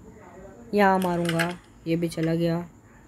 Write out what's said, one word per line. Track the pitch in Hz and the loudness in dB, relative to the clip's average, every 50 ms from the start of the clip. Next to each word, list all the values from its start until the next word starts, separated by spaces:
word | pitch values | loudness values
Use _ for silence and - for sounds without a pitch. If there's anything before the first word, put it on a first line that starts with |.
| - - - - - - - - - - - - - - - | -20 -20 -20 -20 -20 -20 -20 -20 -20 -20 -20 -20 -12 -2 2
यहाँ | 202 202 190 190 190 | 4 6 6 6 4
मारूंगा, | 190 180 175 175 170 170 165 165 165 170 180 180 - - - - - | 2 0 0 0 0 0 0 0 0 -2 -4 -8 -14 -20 -20 -12 -4
ये | 165 165 | -2 -2
भी | 170 170 165 | -2 -2 -2
चला | 165 - 160 165 165 | -4 -2 -2 0 0
गया। | 165 170 170 165 170 175 170 - - - - - - - | 0 0 0 0 -2 -4 -8 -16 -20 -20 -20 -20 -20 -18